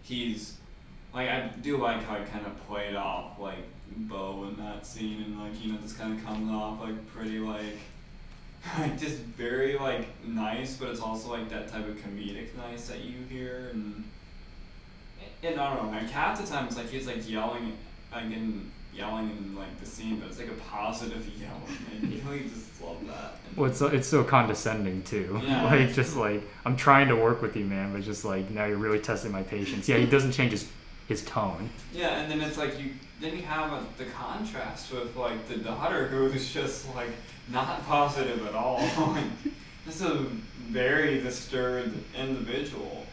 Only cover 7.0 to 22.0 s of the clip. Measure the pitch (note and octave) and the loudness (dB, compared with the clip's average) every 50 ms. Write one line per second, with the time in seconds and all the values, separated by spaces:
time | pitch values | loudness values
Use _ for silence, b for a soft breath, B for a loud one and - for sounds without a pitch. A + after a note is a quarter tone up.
7 | G#2+ - - A2 A2+ A2 A2 A2 A2 G#2+ G#2+ G#2+ G#2+ G#2 G#2+ G#2+ - - - - | -8 -12 -10 -6 -4 -4 -2 -2 -2 -2 -2 -4 -4 -6 -8 -10 -12 -14 -14 -16
8 | - - - - - - - - - - - - - E3+ E3 D#3+ D3+ C#3 - - | -16 -16 -14 -14 -14 -14 -14 -14 -14 -16 -16 -12 -10 -4 -2 0 0 0 0 -2
9 | D#3 D3 C3+ B2 A2+ A2+ - - A#2 A#2+ B2+ C3 C3+ C3+ C#3+ C#3 C3+ C3 A#2+ A2+ | -2 -4 -4 -4 -8 -10 -8 -4 -2 0 2 4 4 4 4 2 2 0 0 0
10 | A2+ - - - - A2+ A2+ A2 A2 A2 A2+ B2 C3+ C3 - - C3 A#2+ A#2+ A2+ | -4 -6 -10 -10 -8 -4 -2 0 0 0 0 -2 -4 -6 -6 -6 -6 -6 -4 -4
11 | A2+ A2+ A2+ A2 - A#2+ A#2+ A#2 A2 A2 A2 G#2+ F#2+ - - A2 G#2+ G#2+ G#2+ G#2+ | -4 -4 -4 -4 -4 -4 -4 -4 -4 -4 -6 -6 -6 -6 -6 -6 -6 -6 -6 -8
12 | - G#2 G2+ G#2 G2+ G2+ G#2 - - - - B2+ A#2+ A#2+ A#2+ A#2 A#2 A#2+ B2 A2 | -8 -8 -6 -6 -6 -6 -6 -6 -8 -8 -8 -10 -8 -8 -8 -8 -8 -8 -8 -8
13 | - B2 B2 B2+ B2+ B2 B2+ B2+ B2+ B2+ B2+ B2+ B2+ B2 A#2 A2 G#2 G#2 G#2 - | -8 -8 -8 -10 -8 -8 -6 -6 -6 -6 -6 -6 -8 -6 -6 -4 -4 -6 -6 -8
14 | A2 - - - - - - - - - - - - - - - - - - - | -10 -10 -12 -14 -16 -16 -16 -14 -14 -14 -14 -14 -14 -14 -14 -16 -16 -16 -18 -16
15 | - - - - - - - - - E3+ E3 D3 C#3 C3+ C3+ C3 A2+ G#2+ G#2+ - | -16 -16 -16 -14 -14 -16 -14 -6 -4 -2 0 0 0 0 0 0 -2 -2 -4 -4
16 | A2+ - - - E3 E3 - - G3+ E3 D3+ C#3 B2+ A#2 A#2 A#2+ - - C3 C3+ | -4 -4 0 2 2 2 2 -2 -4 -4 -2 -2 -2 -2 -4 -6 -6 -4 -4 -4
17 | B2+ B2+ A2+ A2 G#2+ G#2+ A2 G#2+ A2 A2+ A#2 A#2+ A#2 A2 - - - - - - | -4 -4 -4 -6 -4 -4 -2 -2 -2 -2 -2 -2 -4 -6 -6 -8 -10 -14 -14 -16
18 | - - A2+ A#2 A2+ A2 G#2+ A2+ A2 A2 G#2 G2 F#2+ - - - - - - G2 | -14 -10 -8 -6 -6 -4 -4 -2 -2 -2 -2 -4 -6 -10 -12 -12 -14 -14 -10 -8
19 | G2+ A2 A2 A2 A2 G#2+ G#2 G#2 G2 G2 G2 G2 F#2+ F#2 F2 - - - - - | -6 -4 -2 -2 -2 -2 -4 -4 -8 -8 -6 -8 -8 -8 -10 -10 -10 -10 -10 -6
20 | A2+ A2 A2 G#2 G2 - - - A#2 A2+ A2 G#2+ - - G#2+ G#2 G#2+ A2 A2+ A2+ | -2 -2 -2 -2 -4 -8 -8 -8 -8 -8 -8 -8 -8 -6 -4 -2 -2 -2 -2 -2
21 | A#2 - - A2 - - - - - - - - - - - - - - - - | -4 -4 -4 -4 -6 -6 -8 -8 -8 -8 -8 -8 -8 -8 -8 -8 -8 -8 -4 -2